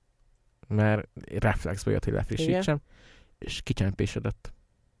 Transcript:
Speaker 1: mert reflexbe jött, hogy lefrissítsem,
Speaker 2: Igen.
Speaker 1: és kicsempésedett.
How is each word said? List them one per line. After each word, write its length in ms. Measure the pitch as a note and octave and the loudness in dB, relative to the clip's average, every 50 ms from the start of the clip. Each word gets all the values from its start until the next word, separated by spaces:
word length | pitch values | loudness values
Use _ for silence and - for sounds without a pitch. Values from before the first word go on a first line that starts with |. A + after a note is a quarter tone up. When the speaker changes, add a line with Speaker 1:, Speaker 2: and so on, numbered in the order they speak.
| _ _ _ _ _ _ _ _ _ _ _ _ - - | _ _ _ _ _ _ _ _ _ _ _ _ -8 -2
Speaker 1:
mert 400 | G2+ G#2 G#2+ G#2+ A2 G#2+ - - - - - - - G2 | 2 4 4 6 4 2 0 -4 -12 -16 -14 -8 -4 0
reflexbe 520 | - A2+ F#2+ - - - F2 G2+ - G#2 | 2 2 2 2 0 -4 -4 -2 0 0
jött, 120 | G#2+ G2+ - | 0 0 0
hogy 100 | - - | 0 0
lefrissítsem, 460 | - - - - - D#3+ D#3+ F3 F3+ | 0 0 -2 -2 -2 2 2 2 2
Speaker 2:
Igen. 200 | F#3+ F#3+ D3+ C#3+ - _ - - - - - - - _ _ - | 2 2 0 0 -2 _ -20 -20 -20 -20 -20 -20 -20 _ _ -14
Speaker 1:
és 220 | - - - - | -12 -10 -10 -8
kicsempésedett. 920 | - - - - - G2 G2 - - - - A2 A2 A#2 A#2 - - - - - _ _ _ _ _ _ _ _ | -4 -4 0 0 0 0 0 0 -2 -2 -2 -2 -4 -4 -6 -6 -8 -16 -16 -16 _ _ _ _ _ _ _ _